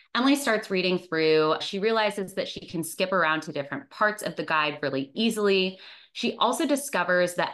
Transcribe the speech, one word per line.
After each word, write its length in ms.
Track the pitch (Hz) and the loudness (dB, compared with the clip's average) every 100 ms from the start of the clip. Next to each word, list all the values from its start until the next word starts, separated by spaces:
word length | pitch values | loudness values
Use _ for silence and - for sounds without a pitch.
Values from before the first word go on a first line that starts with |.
| - 233 | -8 0
Emily 200 | 262 285 | 4 4
starts 360 | 247 214 - | 2 0 0
reading 280 | 190 180 180 | 0 2 0
through. 560 | - 160 160 156 156 156 | 0 2 4 6 6 2
She 200 | - 196 | -2 -2
realizes 560 | 214 226 214 202 185 185 | 0 2 0 -2 -6 -6
that 120 | 180 | -6
she 180 | - - | -8 -8
can 160 | 165 | -8
skip 280 | 160 - 185 | -6 -4 0
around 300 | 190 160 156 | 2 2 0
to 100 | 160 | -4
different 380 | 151 - 143 - | -8 -6 -8 -10
parts 340 | - 208 208 | -2 0 0
of 120 | - 165 | -6 -6
the 100 | 156 | -2
guide 340 | 160 151 147 | 0 0 -2
really 300 | 139 139 139 | -4 -4 -6
easily. 640 | 185 226 214 208 196 185 185 - - - - | -2 -2 0 2 2 0 -4 -18 -20 -20 -6
She 180 | 233 - | -4 0
also 280 | 226 254 302 | 0 2 0
discovers 720 | 285 - 185 175 180 175 175 | 0 0 -2 2 2 2 0
that 180 | 165 | -4